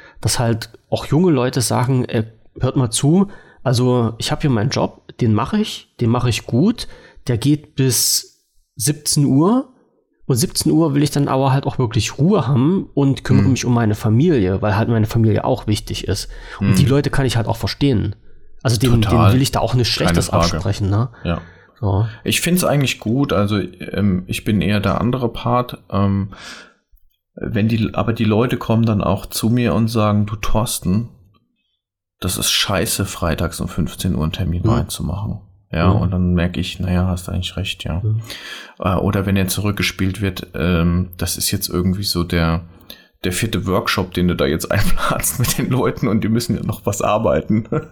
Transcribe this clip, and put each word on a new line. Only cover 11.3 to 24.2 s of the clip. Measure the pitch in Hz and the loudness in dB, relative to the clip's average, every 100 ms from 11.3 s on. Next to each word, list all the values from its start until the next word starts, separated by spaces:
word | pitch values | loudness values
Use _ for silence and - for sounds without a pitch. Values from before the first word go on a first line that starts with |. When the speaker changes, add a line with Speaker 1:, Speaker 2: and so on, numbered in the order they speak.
| 135 135 | 0 2
Speaker 1:
halt | 135 135 | 0 0
auch | - | -2
wirklich | 123 113 - - | 0 0 -2 0
Ruhe | 151 208 113 | 2 2 2
haben | 127 135 190 - | 2 2 2 -2
und | - 139 131 | 0 2 0
kümmere | - - - | 2 4 4
Speaker 2:
Mhm. | |
Speaker 1:
mich | 123 | 2
um | - | 2
meine | 120 113 | 2 2
Familie, | 107 113 110 175 143 92 95 | 0 2 2 4 4 2 0
weil | 90 90 | 0 0
halt | 117 | 2
meine | 113 104 | 2 2
Familie | 113 110 104 | 2 2 2
auch | - - - | 0 -2 0
wichtig | 104 - - - | -2 -2 -8 -4
ist." | 95 - - - - | -4 -6 -14 -14 -2
Und | 98 95 | 2 4
die | |
Speaker 2:
Mhm. | 113 | 6
Speaker 1:
Leute | 139 147 | 4 2
kann | - 135 | 2 2
ich | 117 | 0
halt | 113 | -2
auch | - | -2
verstehen. | 101 - 143 113 92 - - - - - | -4 0 2 2 0 -6 -14 -20 -20 -6
Also | 131 113 | -2 2
denen, | 127 117 | 4 4
Speaker 2:
Total. | 104 80 101 | 4 4 6
Speaker 1:
denen | |
will | 123 | 4
ich | 139 | 2
da | - | 0
auch | - | 0
nichts | 123 113 | 0 0
Speaker 2:
Keine | - 92 | 0 2
Speaker 1:
Schlechtes | 85 82 | 2 2
Speaker 2:
Frage. | 87 85 82 | 0 0 0
Speaker 1:
absprechen, | 98 98 101 | -4 -2 0
ne? | 101 117 - | 0 -2 -4
Speaker 2:
Ja. | 87 85 - - - - | -6 -6 -8 -20 -20 -6
Speaker 1:
So. | 104 98 110 - | -2 0 -2 -4
Speaker 2:
Ich | - - | -4 -2
find's | 170 180 | 0 0
eigentlich | 165 143 131 - | 2 2 0 -2
gut, | 107 127 143 | -2 0 0
also, | 90 101 104 | 0 0 0
ähm, | 90 - - - 101 90 | -2 -8 -8 0 0 0